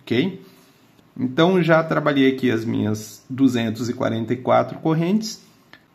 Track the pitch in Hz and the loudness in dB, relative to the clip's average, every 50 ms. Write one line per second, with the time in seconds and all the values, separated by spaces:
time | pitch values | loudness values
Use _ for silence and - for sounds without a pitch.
0 | _ - - 180 170 190 180 - - - - - _ _ _ _ _ _ _ _ | _ -2 -2 0 0 -2 -4 -8 -14 -20 -20 -20 _ _ _ _ _ _ _ _
1 | _ _ _ - 123 127 127 143 165 175 190 185 170 160 165 160 160 160 - 151 | _ _ _ -6 -6 -4 0 2 2 4 4 2 2 4 2 2 2 0 -2 -2
2 | 147 147 143 139 135 131 131 127 - 123 113 110 113 117 113 110 107 107 107 107 | 0 0 2 4 4 4 2 2 0 0 0 0 -2 -2 -2 -2 -2 -2 -2 -4
3 | - - - - _ - 131 117 135 131 117 120 113 113 110 113 127 113 120 - | -6 -12 -18 -20 _ -12 0 2 2 2 4 2 -2 -2 -4 -4 -4 -6 -4 -2
4 | 117 110 113 113 113 104 123 123 123 120 117 117 120 - - - - 160 160 156 | -2 -2 -2 -2 -4 -4 -4 -4 0 2 2 2 2 0 -4 -4 -2 -2 0 0
5 | 165 175 196 220 220 - - - - _ _ _ _ _ - - _ _ - | 0 0 0 0 -2 -4 -10 -14 -18 _ _ _ _ _ -20 -20 _ _ -6